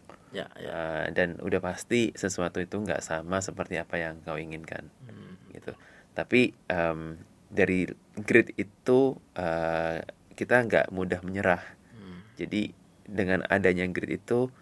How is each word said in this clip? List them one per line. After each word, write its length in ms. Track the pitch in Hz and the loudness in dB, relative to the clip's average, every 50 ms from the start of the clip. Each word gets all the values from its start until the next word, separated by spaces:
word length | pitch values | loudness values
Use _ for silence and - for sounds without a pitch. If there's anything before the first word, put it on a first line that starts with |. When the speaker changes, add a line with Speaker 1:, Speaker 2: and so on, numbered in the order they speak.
| _ - - - _ _ - | _ -20 -20 -20 _ _ -10
Speaker 1:
Ya, 160 | 98 - - - | -10 -10 -10 -12
ya. 140 | - - - | -14 -12 -8
Speaker 2:
Eh, 360 | 82 85 82 80 80 78 80 82 82 | -6 -6 -4 -4 -4 -4 -4 -2 0
dan 240 | 92 90 85 82 - | 0 0 0 -2 -4
udah 220 | - 95 95 92 | -4 -2 -2 -2
pasti 520 | 92 90 87 - - - 113 120 117 - - | -2 -2 -6 -6 -4 0 2 2 2 2 0
sesuatu 480 | - - 95 - - 87 87 - 92 | -2 -4 -2 -2 -2 -2 -2 -2 -4
itu 160 | 87 90 - | -6 -4 -4
nggak 240 | 101 107 92 78 69 | -4 -4 -2 -4 -4
sama 400 | - - 82 80 80 85 92 95 | -4 -4 -6 -6 -4 -2 -2 -2
seperti 360 | - - 80 82 85 - 85 | -2 -4 -6 -6 -6 -4 -4
apa 200 | 82 82 - - | -6 -6 -4 -4
yang 240 | 87 82 82 80 82 | -4 -4 -4 -6 -8
kau 160 | 80 85 78 | -8 -8 -8
inginkan. 520 | 78 80 80 80 80 80 78 - - - 156 - - 131 | -6 -6 -8 -10 -12 -12 -12 -12 -12 -12 -14 -18 -20 -20
Speaker 1:
Hmm. 340 | 117 110 104 101 95 92 - - - | -20 -18 -18 -18 -18 -20 -20 -20 -20
Speaker 2:
Gitu. 220 | - - - 65 - - - - - - - _ - | -20 -16 -12 -12 -12 -14 -16 -20 -20 -20 -20 _ -6
Tapi, 400 | 87 82 - 117 123 123 - - - _ | -6 0 4 6 6 6 4 2 -4 _
em, 500 | - 90 87 82 82 80 80 80 80 80 82 - - - _ _ | -2 0 0 0 0 0 -2 -6 -8 -10 -12 -14 -20 -20 _ _
dari 420 | - 98 98 95 85 92 90 87 - - - _ _ - - | -4 2 4 4 4 4 4 0 0 -4 -10 _ _ -12 -6
grit 340 | 107 - 113 117 110 - - | 0 4 6 6 6 4 0
itu, 600 | - 101 - - _ - - 127 131 135 131 - - - _ - | -6 -6 -8 -10 _ 0 4 6 6 6 4 2 -2 -10 _ -8
eh, 680 | 90 90 82 82 82 82 82 82 82 82 80 82 80 - - - _ _ - - | -4 -2 -2 0 0 0 0 0 0 0 -2 -2 -4 -6 -10 -14 _ _ -14 -10
kita 240 | - 101 - 120 123 120 | -6 0 4 4 4 4
nggak 240 | 110 90 82 - - | 4 4 4 4 2
mudah 300 | 95 92 92 90 90 87 | 0 -4 -2 -2 -2 -4
menyerah. 420 | - 90 95 98 98 95 87 87 - - - - _ - | -4 -4 -4 0 2 2 2 2 0 -8 -18 -20 _ -20
Speaker 1:
Hmm. 300 | 123 110 98 92 90 90 101 - - | -20 -20 -18 -18 -18 -18 -18 -16 -12
Speaker 2:
Jadi, 380 | - 87 82 - 107 107 - - - - _ _ _ - | -10 -6 -2 -2 -2 -2 -2 -6 -12 -20 _ _ _ -16
dengan 420 | - 104 98 98 90 92 87 - | -6 -2 0 0 2 2 0 2
adanya 380 | - 95 101 98 92 90 90 90 | 2 4 4 6 4 4 4 2
grit 260 | 90 87 87 - - 76 | -2 -2 -4 -4 -4 -4
itu 380 | - - - 117 120 127 127 - - | -4 -2 0 2 2 2 0 -2 -8